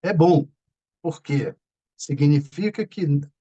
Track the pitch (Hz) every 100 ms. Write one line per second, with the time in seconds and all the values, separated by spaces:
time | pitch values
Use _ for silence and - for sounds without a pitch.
0 | - 196 165 165 143 _ _ _ _ _
1 | 170 160 - 143 120 - _ _ _ _
2 | - 131 147 147 143 - 208 208 214 -
3 | 170 143 143 _